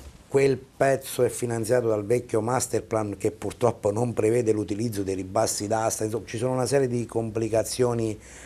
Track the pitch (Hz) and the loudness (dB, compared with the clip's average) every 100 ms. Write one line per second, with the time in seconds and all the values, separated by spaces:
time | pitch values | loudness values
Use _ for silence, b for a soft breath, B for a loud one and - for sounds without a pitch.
0 | - - - 139 139 127 - - 139 135 | -10 -20 -2 4 4 2 -4 0 2 2
1 | - - 123 - 120 117 110 123 113 107 | -2 0 0 0 -2 -2 2 2 4 2
2 | 101 120 - 113 110 127 - 110 - 110 | 2 0 2 0 2 0 0 -2 -2 -2
3 | 107 95 107 107 101 - 120 - 104 104 | -2 -2 -2 -2 -6 0 2 2 0 0
4 | 123 110 110 120 110 107 101 104 117 101 | 0 2 2 4 2 2 0 -2 -2 -2
5 | 95 95 95 107 110 - 104 110 110 - | -2 -4 -2 0 0 -2 -2 0 0 -2
6 | 110 110 92 113 127 127 120 139 131 123 | -2 -4 -6 -4 -2 -2 0 2 2 -2
7 | 113 117 113 110 110 110 107 - 123 117 | -2 -4 -4 -2 0 0 0 0 0 2
8 | 113 107 B B | -2 -4 B B